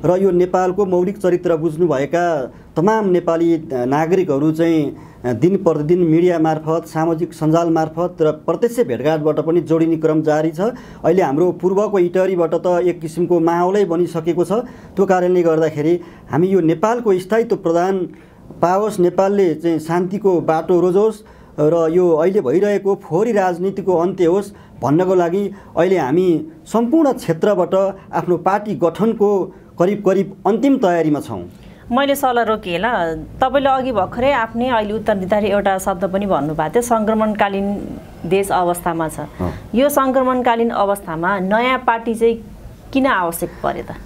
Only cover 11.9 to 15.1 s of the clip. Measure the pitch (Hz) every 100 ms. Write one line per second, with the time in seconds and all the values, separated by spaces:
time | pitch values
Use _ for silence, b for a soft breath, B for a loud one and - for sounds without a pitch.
11.9 | 202 175 185 190 185 165 170 180 175 180
12.9 | 165 156 160 170 175 165 170 180 202 196
13.9 | 170 175 170 160 165 170 208 247 B B
14.9 | - 190